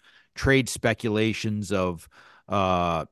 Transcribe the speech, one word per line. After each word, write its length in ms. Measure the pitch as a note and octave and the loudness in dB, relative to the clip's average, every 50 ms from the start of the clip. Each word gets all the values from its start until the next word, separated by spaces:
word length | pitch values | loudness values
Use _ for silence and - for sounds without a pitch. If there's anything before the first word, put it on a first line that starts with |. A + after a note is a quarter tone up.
| _ _ _ _ _ _ _ | _ _ _ _ _ _ _
trade 340 | - - C3+ C3+ C3+ B2 - | -2 2 4 4 4 2 0
speculations 1040 | - C3 - A#2 A2 - - A2+ G#2 G#2+ A2 A2 G2+ - - A2 G#2 G#2 G#2 F#2 | -4 -2 0 0 0 0 -2 0 0 2 2 0 0 -2 -4 -4 -4 -4 -2 -2
of, 360 | G2+ F#2+ F#2 F2+ F2 E2 - - _ - - - - _ _ - | 0 0 0 0 -2 -6 -12 -20 _ -20 -20 -20 -20 _ _ -4
uh, 560 | F#2+ G2+ F#2+ F#2 F#2 F2 F2 F2 E2+ D#2+ D2 - | -2 0 2 2 2 2 2 0 0 -2 -4 -6